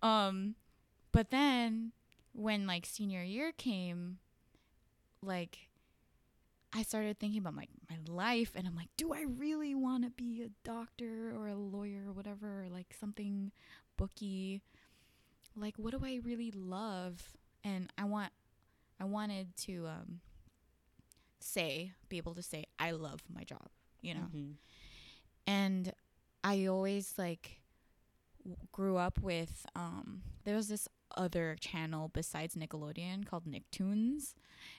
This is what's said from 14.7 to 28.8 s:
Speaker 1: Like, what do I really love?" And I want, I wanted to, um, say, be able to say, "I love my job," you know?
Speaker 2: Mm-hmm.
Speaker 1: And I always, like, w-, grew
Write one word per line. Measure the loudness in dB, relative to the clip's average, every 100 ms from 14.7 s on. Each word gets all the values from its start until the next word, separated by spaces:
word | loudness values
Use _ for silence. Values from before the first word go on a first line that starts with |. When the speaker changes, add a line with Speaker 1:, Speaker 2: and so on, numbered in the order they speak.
| -20 -20 -20 _ _ _ _ -16 -6
Speaker 1:
Like, | -6 -4
what | -2
do | -2
I | -2 -2
really | -2 -2 -2
love?" | -4 -4 -2 -2 -2 -4 -6 -12 -20 _ _
And | -2 -2 -2 -2
I |
want, | 0 0 -2 -8 _ _ _ _ _ -6
I |
wanted | -2 0 0 -2 -6 -8
to, | -6 -4 -4
um, | -6 -8 -12 -14 -20 -20 _ _ _ _ _ -20 -20 _ -14
say, | -4 0 2 0 -6 -10 -8
be | -6
able | -6
to | -6
say, | -8 -8 -6 -2
"I | -2
love | -2 -4 -8 -12
my | -12
job," | -12 -14 -16 _ _ _
you | -8
know? | -6 -6
Speaker 2:
Mm-hmm. | -6 -8 -12 -18 -20 -20 -20 -20 -20 -20 _ 2
Speaker 1:
And | 4 4 4 0 -6 _ _ _ _
I | 4 6 6
always, | 4 4 2 0 -2
like, | -2 -2 -8 -18 -20 _ _ _ _ _ _ -16
w-, | -12 -10 -8
grew | 0